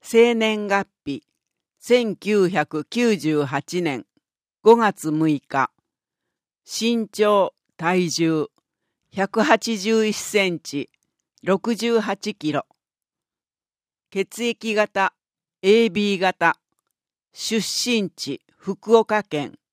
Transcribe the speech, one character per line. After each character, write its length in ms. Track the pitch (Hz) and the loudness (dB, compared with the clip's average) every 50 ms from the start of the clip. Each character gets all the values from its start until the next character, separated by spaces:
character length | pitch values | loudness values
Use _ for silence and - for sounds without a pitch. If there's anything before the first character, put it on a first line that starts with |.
生 320 | _ - - 226 233 240 240 | _ 2 4 4 6 6 4
年 320 | 226 220 220 214 214 208 | 0 0 -2 -2 -4 -4
月 220 | 202 202 196 196 _ _ _ _ | -2 -2 -2 -4 _ _ _ _
日、 180 | - 139 123 _ _ _ _ _ _ _ _ _ _ _ _ | -10 -10 -10 _ _ _ _ _ _ _ _ _ _ _ _
千 360 | - - 233 247 240 220 185 | -2 2 2 2 2 0 -6
九 340 | - - 185 214 208 190 170 | -6 -4 0 2 2 2 2
百 360 | 185 170 151 - - 151 151 | 2 0 -2 -2 -4 -8 -8
九 300 | _ - 226 240 233 220 | _ -4 0 2 2 0
十 300 | 175 131 156 156 147 147 | 0 0 -2 0 0 -2
八 380 | 131 151 143 143 - - 180 180 | -2 -4 -6 -8 -4 -6 -4 -4
年 240 | 160 139 117 - _ _ _ _ _ _ _ _ _ _ _ _ | -4 -4 -6 -10 _ _ _ _ _ _ _ _ _ _ _ _
五 120 | 214 233 | 6 6
月 360 | 233 233 208 - - - 156 | 6 6 -2 -2 -4 -6 -4
六 160 | 156 156 160 160 | -2 0 0 0
日。 420 | 151 139 _ _ - 139 131 - _ _ _ _ _ _ _ _ _ _ _ _ _ _ _ _ _ _ _ | 0 -2 _ _ -2 -2 -2 -2 _ _ _ _ _ _ _ _ _ _ _ _ _ _ _ _ _ _ _
身 420 | - - - 220 226 240 233 220 - | -14 -10 -4 -2 -2 0 -2 -4 -6
長、 460 | - - 214 208 208 202 190 - _ _ _ _ _ _ | -2 -2 0 2 2 2 0 0 _ _ _ _ _ _
体 320 | 165 165 185 185 185 165 | -2 0 0 0 0 -2
重、 400 | 139 - 165 160 160 156 147 - _ _ _ _ _ _ _ _ _ _ _ _ | -2 -2 0 0 0 -2 -4 -6 _ _ _ _ _ _ _ _ _ _ _ _
百 320 | _ 196 190 196 - 226 214 | _ -6 -4 -2 0 0 2
八 340 | 302 240 202 - 233 226 202 | 4 2 2 2 -4 -6 -4
十 300 | 185 214 226 220 220 214 | -2 0 2 2 2 0
一 100 | 202 - | -2 -4
セ 320 | - - - 208 196 185 | -8 -2 0 0 0 0
ン 100 | 175 156 | -2 -4
チ、 300 | _ - - 143 135 - _ _ _ _ _ _ _ _ _ _ - | _ -10 -8 -8 -10 -10 _ _ _ _ _ _ _ _ _ _ -2
六 320 | - 190 196 _ 226 240 | -2 -2 0 _ -4 -4
十 240 | 185 220 233 233 226 | -2 0 0 0 0
八 340 | 214 - 202 - - 208 208 | 0 -2 -8 -6 -6 -10 -10
キ 180 | _ - 151 | _ -6 -4
ロ。 140 | 143 143 - _ _ _ _ _ _ _ _ _ _ _ _ _ _ _ _ _ _ _ _ _ _ _ _ _ _ _ _ _ | -4 -4 -6 _ _ _ _ _ _ _ _ _ _ _ _ _ _ _ _ _ _ _ _ _ _ _ _ _ _ _ _ _
血 340 | - 196 196 _ - - 233 | -6 -6 -6 _ -6 -6 -4
液 300 | 240 226 _ - 226 214 | -4 -4 _ -6 -4 0
型、 400 | 208 208 202 _ 202 190 - _ _ _ _ _ _ _ _ _ _ | 0 -2 -2 _ -2 -2 -2 _ _ _ _ _ _ _ _ _ _
エ 240 | - 190 208 233 233 | 2 4 4 6 4
ー 40 | 226 | 2
ビ 260 | 170 208 208 208 202 175 | 0 0 0 0 0 0
ー 20 | |
型。 400 | 185 185 180 _ 170 170 - _ _ _ _ _ _ _ _ _ _ _ _ _ _ _ | 0 -2 -2 _ 0 0 0 _ _ _ _ _ _ _ _ _ _ _ _ _ _ _
出 260 | _ - - - 214 226 | _ -12 -8 -4 -2 -2
身 520 | 190 - - - - 240 240 226 202 165 | -2 -4 -6 -6 -2 -2 0 0 -2 -4
地、 320 | _ - - - 139 - _ _ _ _ | _ -10 -10 -10 -10 -12 _ _ _ _
福 400 | _ - 196 - - 208 226 226 | _ -10 -10 -10 0 4 4 4
岡 240 | 220 _ 214 214 | 4 _ -2 -4
県。 380 | 202 _ - 147 143 - - _ _ _ | -4 _ -6 -6 -6 -6 -12 _ _ _